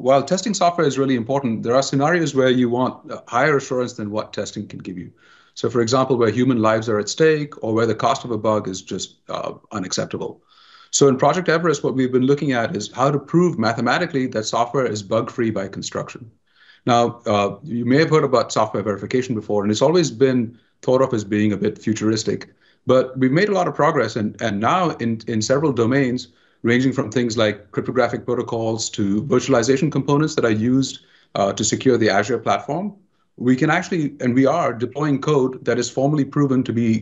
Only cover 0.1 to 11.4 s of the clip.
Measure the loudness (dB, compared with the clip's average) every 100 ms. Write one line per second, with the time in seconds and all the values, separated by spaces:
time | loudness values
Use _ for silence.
0.1 | 2 2 -2 -2 0 0 2 0 2 0
1.1 | 0 0 -2 -2 -4 0 0 2 0 2
2.1 | 2 0 2 4 4 2 2 -2 -4 -12
3.1 | -14 -4 0 2 0 -2 -4 -4 -6 -6
4.1 | -6 -6 -8 -8 -8 -12 -12 -12 -12 -14
5.1 | -18 _ -20 _ -6 -2 0 2 2 2
6.1 | 2 2 2 2 2 2 2 0 -2 -2
7.1 | 2 2 2 -2 -8 -2 0 0 0 0
8.1 | -2 -4 -4 0 0 -2 -8 -8 -10 -10
9.1 | _ -12 -8 -8 -10 _ -10 -6 -4 -6
10.1 | -6 -10 -12 _ _ _ -20 -6 4 4
11.1 | 6 2 2